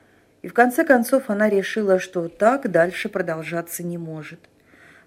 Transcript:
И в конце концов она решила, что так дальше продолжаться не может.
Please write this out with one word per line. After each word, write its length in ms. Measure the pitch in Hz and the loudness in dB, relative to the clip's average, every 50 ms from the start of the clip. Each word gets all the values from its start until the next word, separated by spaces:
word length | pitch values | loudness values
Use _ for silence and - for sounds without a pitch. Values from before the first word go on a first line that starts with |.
| _ _ _ _ _ _ _ _ | _ _ _ _ _ _ _ _
И 60 | - 180 | -16 0
в 40 | |
конце 320 | - - 240 247 247 - 320 | 4 4 4 4 4 2 4
концов 460 | 320 262 240 233 - 269 262 - - | 4 4 4 4 2 0 0 0 -2
она 180 | 208 202 214 214 | 0 0 2 2
решила, 500 | 202 196 190 - - 220 214 196 185 185 | 2 0 0 -2 -4 -2 2 2 2 2
что 300 | 185 - - 185 165 165 | 0 -4 -6 -6 -6 -6
так 420 | - - 202 226 269 285 277 208 | -4 0 2 2 2 2 0 0
дальше 380 | 170 165 170 180 180 - - 220 | 2 2 2 2 0 -6 -8 -6
продолжаться 760 | - 190 185 170 160 160 156 151 170 170 165 - - - | -6 -6 -6 -4 -6 -8 -8 -8 -8 -8 -8 -8 -10 -10
не 140 | 175 175 175 | -8 -8 -8
может. 440 | 170 165 160 156 156 147 - 165 - _ _ _ _ _ _ _ _ _ - - _ _ | -8 -10 -10 -12 -12 -14 -16 -18 -20 _ _ _ _ _ _ _ _ _ -20 -20 _ _